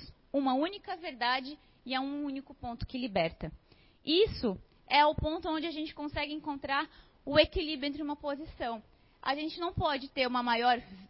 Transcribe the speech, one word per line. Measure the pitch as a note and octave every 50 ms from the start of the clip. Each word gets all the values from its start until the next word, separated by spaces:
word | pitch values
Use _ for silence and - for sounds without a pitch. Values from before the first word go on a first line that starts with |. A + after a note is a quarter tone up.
| - - - _ _ _ -
uma | C#4+ C#4 C4 B3+
única | C4+ D4+ F4+ G4+ G4+ - G4+ F#4
verdade | E4 E4+ E4+ C4 A3+ A#3+ A#3+ B3+ C4+ B3+ C4+ D4+ - - - _ _ -
e | A#3+ B3+
é | C4
um | C4+ C#4 C#4+ D4 D4
único | C#4+ C4+ C4+ C4 - C4+
ponto | - - A#3+ A#3 A#3+ - -
que | - B3+
liberta. | B3 A#3 F#3+ F#3 D#3+ E3+ - - - D#3+ - - _ _ - _ - _ _ _ -
Isso | - D#4 F4+ A4+ G4+ - - - A3 F#3+ - - _ _ _ _ -
é | - C#4+ D4
o | D4+ D4+
ponto | - - D#4 D#4+ F#4 E4+ F#4
onde | D#4+ D#4 D4 E4+
a |
gente | C#4+ D#4 D#4 D4+ -
consegue | - D4 D4 - D#4 D4 D4 D4
encontrar | D#4 C#4+ D4+ C#4 C4+ - A3+ C4+ C#4 D#4 - - - - _ _ _ -
o | C4+ C#4+ D#4
equilíbrio | - - - F#4+ D#4+ D4+ D#4 B3+ C4+ D4
entre | C#4 D4
uma | D#4 C#4+ D4
posição. | D4 - C#4+ C#4+ C4+ D#4+ - - - D4+ A#3+ A#3 A3 - _ _ _ _ _ _ -
A | - B3 C#4
gente | D4 D4+ D#4+ - F4
não | E4+ F4+ F#4
pode | - F#4 D#4 C#4+ C4+ C4+ C#4
ter | - C#4 B3+ B3
uma | B3 B3 A#3+
maior, | A#3+ A#3 A3+ A#3+ B3 B3 A#3+ - - F#3+ F#3 G3 -